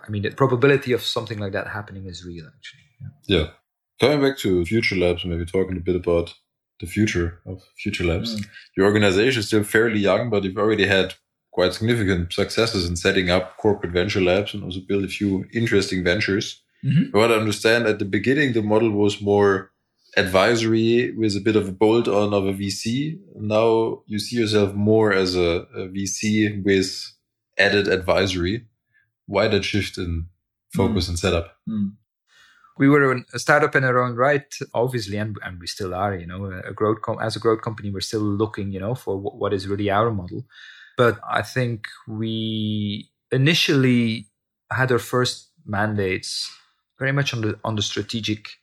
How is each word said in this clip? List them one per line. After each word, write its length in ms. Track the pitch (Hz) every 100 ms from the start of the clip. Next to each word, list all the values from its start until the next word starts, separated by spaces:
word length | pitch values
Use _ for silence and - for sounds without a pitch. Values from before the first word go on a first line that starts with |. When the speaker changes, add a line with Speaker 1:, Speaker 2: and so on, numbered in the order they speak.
| -
Speaker 1:
I 20 |
mean, 140 | 104
the 80 | 101
probability 600 | - 135 123 139 139 127
of 120 | 117
something 340 | - 120 110 107
like 160 | 101
that 140 | 95 -
happening 400 | 104 104 98 95
is 180 | 85 87
real, 220 | 85 76
actually. 340 | _ - - _ - - - -
Speaker 2:
Yeah. 100 | 90
Yeah. 100 | 78 - _ _ _ -
Coming 260 | 123 147 135
back 120 | 135
to 260 | 107 90 87
Future 300 | 113 113 95
Labs, 280 | 87 87
maybe 220 | 92 85 85
talking 320 | 95 90 90
a 40 |
bit 140 | 90 90
about 380 | 87 85 85 - _ _ _ -
the 80 | 85
future 520 | 104 107 90 85 - -
of 160 | 92 _ -
Future 260 | 101 -
Labs. 320 | 87 87 - 107
Speaker 1:
Mm. 100 | 101 - - -
Speaker 2:
Your 120 | 98
organization 520 | 107 104 92 123 123
is 80 | 104
still 160 | 107
fairly 360 | 101 110 113 107
young, 320 | 98 101 120
but 120 | 104
you've 140 | 95 101
already 300 | 104 104 92
had 260 | 98 92 - _ _ _
quite 220 | - 90
significant 580 | - 110 120 95 90 85
successes 560 | - 95 - 110 101 87
in 80 | 87
setting 360 | 98 95 90
up 260 | 90 - -
corporate 340 | 107 101 85
venture 300 | 87 101 101
labs 320 | 90 92 104
and 100 | 107
also 160 | 95 92 92
build 160 | 101
a 40 | 95
few 360 | - 104 92 95 117
interesting 480 | 113 101 95 95
ventures. 580 | 87 98 - 101 - - _ _ 131
Speaker 1:
Mm-hmm. 240 | 135 -
Speaker 2:
From 100 | 101
what 120 | 117
I 40 | 110
understand, 520 | 107 104 113 117 110
at 100 | 101
the 80 | 101
beginning, 480 | 104 101 135 139
the 80 | 113
model 300 | 104 107 113
was 280 | 104 104 101
more 500 | 101 101 101 95 - _ _ _ _ -
advisory 960 | 95 92 104 117 113 113 113 117 123 110
with 180 | 110 101
a 40 |
bit 160 | 101 104
of 120 | 95
a 40 |
bolt-on 600 | 92 110 117 117 101 104
of 140 | 101 98
a 80 |
V 160 | 98 101
C. 500 | 95 113 127 156 185 196 -
Now 680 | 107 107 113 113 113 - -
you 140 | 104
see 160 | - 120
yourself 400 | 107 104 98 101
more 360 | 104 110 107
as 240 | 95 92 90
a, 300 | 87 87 -
a 140 | - 95
V 180 | 95 98
C 560 | - 110 107 104 101
with 480 | 98 98 92 - - _ _ _ _ -
added 300 | 98 101 98
advisory. 800 | 92 87 85 98 92 87 117 - _ _ _ _ _ -
Why 220 | 98 107
that 180 | 101 -
shift 320 | 104 90 -
in 300 | 90 82 85 _ _ _ _ -
focus 320 | 98 98 82
Speaker 1:
Mm. 20 |
Speaker 2:
and 100 | 85
setup? 380 | 95 85 87 _ -
Speaker 1:
Mm. 260 | 220 98 - _ _ _ _ _ _ _ -
We 100 | 139
were 240 | 147 139
an, 140 | 123 -
a 60 | 123
startup 360 | - 147 147 147
in 80 |
our 140 | 131 123
own 180 | 123 117
right, 300 | 135 143 - - - 110
obviously, 420 | 127 127 95 104
and, 180 | 110 101
and 160 | 98 87
we 60 | 87
still 300 | - 95 90
are, 200 | 101 95
you 120 | 85
know, 180 | 92 98 92
a 80 | -
growth 300 | 101 107 110
com-, 180 | - 107
as 160 | 110 107
a 40 |
growth 240 | 113 110
company, 260 | - 107 101
we're 120 | 98
still 200 | - 110
looking, 500 | 104 101 107 - 98
you 80 | 95
know, 140 | 98
for 220 | 127 - 98
w-, 200 | 98 -
what 180 | 104
is 140 | 101 95
really 220 | 101 101
our 220 | 98 117
model. 340 | 107 90 104 - - - - - -
But 240 | 120 110 -
I 140 | 110
think 460 | - 131 120 110 - - -
we 1000 | 110 110 113 110 110 107 107 104 104 - _ -
initially 960 | 131 139 170 - 143 131 120 117 110 - _ _ _ -
had 200 | 107 143
our 80 | 120
first 500 | - 127 123 - - _ -
mandates 880 | 101 107 104 95 95 - - - - _ _ _ -
very 140 | 135
much 220 | 139 139
on 80 | 123
the, 180 | 107 -
on 120 | 113 110
the 60 |
strategic 680 | - - 104 117 104 107 - -